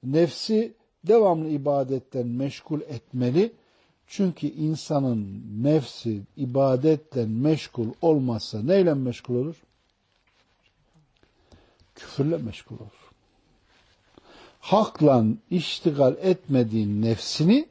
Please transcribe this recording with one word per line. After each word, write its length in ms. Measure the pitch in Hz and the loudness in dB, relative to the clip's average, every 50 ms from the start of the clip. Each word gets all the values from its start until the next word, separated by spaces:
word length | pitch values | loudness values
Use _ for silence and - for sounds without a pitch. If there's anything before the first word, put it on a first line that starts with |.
| - | -6
Nefsi 680 | 127 135 156 175 160 - - - - 220 214 233 226 - _ _ _ _ _ _ | 0 2 2 2 2 0 -8 -4 0 0 0 0 -2 -8 _ _ _ _ _ _
devamlı 440 | 165 214 233 214 196 175 160 160 156 | 4 4 6 6 4 2 2 -2 -4
ibadetten 760 | 156 143 135 147 143 139 135 127 135 131 127 _ - 135 120 | -4 -2 0 0 0 0 0 -2 -4 -6 -6 _ -6 -6 -4
meşgul 540 | 120 120 123 135 139 - - - - 160 147 | -4 -4 -4 -4 -6 -6 -10 -10 -8 -6 -6
etmeli. 720 | - - 143 113 _ _ - 127 123 123 127 165 208 233 - _ _ _ _ _ _ _ _ _ _ | -6 -8 -12 -14 _ _ -4 -2 -2 0 2 2 2 0 -2 _ _ _ _ _ _ _ _ _ _
Çünkü 400 | _ - - 202 185 160 - - | _ -4 -2 0 0 0 -2 -6
insanın 1000 | 147 - - 151 151 160 143 - - 160 143 139 131 120 110 104 98 98 104 123 113 104 104 120 | -8 -6 -4 -4 -4 -4 -4 -6 -2 -2 0 0 0 -2 -2 -4 -6 -10 -14 -14 -12 -8 -2 0
nefsi 580 | 143 151 156 135 117 - - - 120 110 101 98 - _ | 2 2 2 0 -2 -12 -8 -6 -6 -6 -6 -8 -14 _
ibadetten 920 | - 143 127 123 135 135 135 131 127 131 160 156 147 151 _ - 127 117 107 | -8 -6 -4 0 2 2 2 2 2 4 2 2 2 0 _ -6 -4 -4 -2
meşgul 600 | 110 113 131 151 160 143 - - _ - 113 110 - _ - | -2 0 2 2 0 0 -2 -10 _ -6 -6 -6 -6 _ 2
olmazsa 600 | 170 160 147 131 127 117 107 - - - 110 104 | 2 2 2 2 -2 -4 -4 -6 -8 -10 -6 -2
neyle 320 | 139 185 202 190 175 151 | 2 2 4 4 4 2
meşgul 400 | 139 131 127 117 - - - 123 | 0 -2 -4 -6 -8 -8 -4 -4
olur? 220 | 120 131 156 165 _ _ _ _ _ _ _ _ _ _ _ _ _ _ _ _ _ _ _ _ _ _ _ _ _ 147 _ _ 160 151 131 _ _ _ _ _ _ _ _ - - _ _ _ _ _ _ _ | -2 -2 -4 -8 _ _ _ _ _ _ _ _ _ _ _ _ _ _ _ _ _ _ _ _ _ _ _ _ _ _ _ _ _ _ _ _ _ _ _ _ _ _ _ -20 -20 _ _ _ _ _ _ _
Küfürle 420 | - - - - - 139 151 170 | -20 -20 -16 -6 -4 -2 -2 -2
meşgul 400 | 165 - 110 101 - - _ 123 | -4 -6 -10 -12 -14 -16 _ -18
olur. 360 | 113 110 107 _ _ _ _ _ _ _ _ _ _ _ _ _ _ _ _ _ _ _ _ _ _ _ _ _ - _ _ - - - - _ _ | -18 -18 -20 _ _ _ _ _ _ _ _ _ _ _ _ _ _ _ _ _ _ _ _ _ _ _ _ _ -20 _ _ -20 -20 -20 -20 _ _
Hakla 640 | - - - 208 214 - - - 156 147 135 123 110 110 113 - _ _ | -4 0 2 2 2 0 0 2 4 6 6 6 4 2 0 -2 _ _
iştigal 680 | 175 180 151 - - - - 175 147 139 139 127 - - - | -4 -4 -4 -4 -10 -2 -2 -2 2 4 2 2 2 2 0
etmediğin 800 | 190 185 - _ - 139 127 120 110 107 113 107 104 104 104 110 | 0 0 0 _ -2 0 2 2 2 0 -2 0 0 0 0 0
nefsini 640 | 113 113 104 - - - - 156 170 220 277 320 - | 0 0 -2 -4 -10 -4 0 2 4 4 4 2 -2